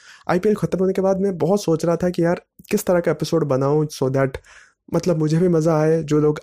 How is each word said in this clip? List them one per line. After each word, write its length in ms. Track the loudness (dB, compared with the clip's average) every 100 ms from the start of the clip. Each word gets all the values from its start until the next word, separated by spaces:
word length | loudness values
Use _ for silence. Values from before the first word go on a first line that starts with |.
| -20 -12 -4
आईपीएल 260 | -2 0 0
ख़त्म 240 | -2 -2
होने 140 | -2
के 80 | 0
बाद 200 | 0 0
मैं 160 | -2 -2
बहुत 260 | 0 0
सोच 220 | 0 -2 0
रहा 100 | 0
था 140 | -2
कि 140 | 0
यार 180 | 0 -2 -6 -20 -4
किस 140 | -2 0
तरह 140 | 0
का 120 | 0
एपिसोड 320 | -2 0 0
बनाऊँ 440 | 0 0 2 0 0
so 220 | -2 -2
that 280 | 0 0 -4 -16 -20 -20 _ -6
मतलब 240 | -2 0 0
मुझे 200 | 0 2
भी 100 | 2
मज़ा 340 | 2 2 2
आए, 220 | 2 0
जो 160 | 0 2
लोग, 200 | 2 0